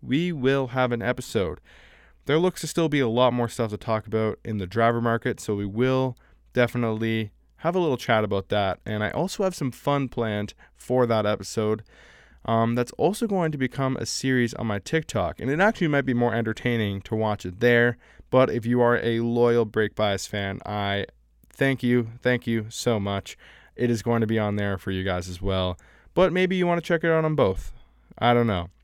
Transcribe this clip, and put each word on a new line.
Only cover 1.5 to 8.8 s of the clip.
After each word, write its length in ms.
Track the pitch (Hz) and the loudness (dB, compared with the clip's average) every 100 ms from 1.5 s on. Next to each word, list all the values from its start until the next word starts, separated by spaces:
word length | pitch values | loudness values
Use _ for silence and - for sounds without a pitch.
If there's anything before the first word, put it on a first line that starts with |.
| 78 _ - - - - _ - | -4 _ -20 -20 -20 -20 _ 0
there 100 | 156 | 2
looks 240 | 180 - | 2 -2
to 60 | 160 | -6
still 220 | - 165 | 0 0
be 100 | 147 | 2
a 100 | 127 | 2
lot 240 | 117 127 | 4 4
more 160 | 123 120 | 2 -2
stuff 220 | - 113 | -2 -4
to 60 | 101 | -4
talk 280 | - 110 107 | -4 -4 -2
about 320 | 110 110 - - | -2 -2 -2 -6
in 140 | 107 | -6
the 80 | 92 | -4
driver 340 | 110 113 117 | 2 2 2
market, 380 | 117 113 127 117 | 0 0 -2 -6
so 160 | - 104 | -4 -4
we 100 | 101 | -2
will 500 | 104 127 131 131 123 _ - _ | 0 2 2 0 -4 _ -20 _
definitely 800 | - 120 123 120 110 113 113 107 _ _ _ | 0 0 2 -2 -2 -2 -2 -4 _ _ _
have 140 | 160 180 | -2 0
a 40 | |
little 180 | 175 127 | 0 -2
chat 260 | - 113 | 2 2
about 260 | 107 101 - | 2 -2 0
that. 300 | 104 98 - | 0 0 -2